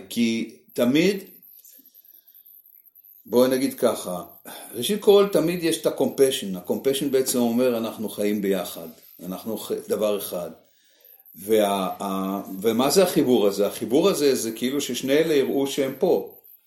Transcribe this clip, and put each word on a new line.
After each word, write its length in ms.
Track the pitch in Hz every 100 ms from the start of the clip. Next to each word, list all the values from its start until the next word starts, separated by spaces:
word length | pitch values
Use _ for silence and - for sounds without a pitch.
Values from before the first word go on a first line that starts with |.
| -
כי 480 | 120 117 113 113 - _
תמיד... 500 | - 120 147 185 196 - - _ _ - - _ _ _ _ _ _ _ _ _ _ _ _ _ _ -
בואי 240 | 117 127
נגיד 300 | 131 131 -
ככה, 440 | 113 101 104 90 - - - - -
ראשית 280 | 110 123 208
כל, 260 | - 202 196
תמיד 320 | 160 165 175
יש 180 | 165 -
את 40 | 151
ה-compassion. 720 | - 127 131 135 131 101 92
ה-compassion 480 | - 107 127 139 143
בעצם 280 | 131 127 127
אומר, 380 | 120 117 127 117
"אנחנו 320 | 117 - 107
חיים 320 | - 104 107
ביחד, 460 | 98 92 87 - 82 - _ - 87
אנחנו 320 | 92 117 104
ח-, 140 | - - -
דבר 300 | 107 104 101
אחד." 340 | - 92 82 - _ _ _ _ _ _ _ -
וה-, 540 | 98 110 101 98 92 -
ה-, 420 | 98 95 95 98 - 95
ומה 280 | 110 117 139
זה 140 | 170
החיבור 440 | 180 175 127 117 101
הזה? 200 | 98 98
החיבור 420 | - 104 135 190
הזה 260 | 147 143 120
זה 160 | 113
כאילו 300 | 110 123 143
ששני 320 | 131 120 131
אלה 200 | 139 165
יראו 340 | 143 120 135 135
שהם 260 | - 117 -
פה. 360 | 185 110 95 - _ _